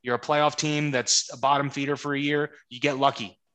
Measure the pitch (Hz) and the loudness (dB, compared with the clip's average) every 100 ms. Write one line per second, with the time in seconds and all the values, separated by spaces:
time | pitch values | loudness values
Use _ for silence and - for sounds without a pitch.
0 | 123 120 - 147 151 - 151 147 151 131 | -2 -4 0 2 2 2 -2 0 0 0
1 | 117 - - 127 135 139 139 143 139 139 | 2 0 0 -2 2 2 0 -4 -4 -4
2 | 143 139 143 147 147 - _ 123 147 135 | -2 -2 0 0 -2 -8 _ -2 -2 2
3 | 135 - 101 - _ | 0 0 -10 -12 _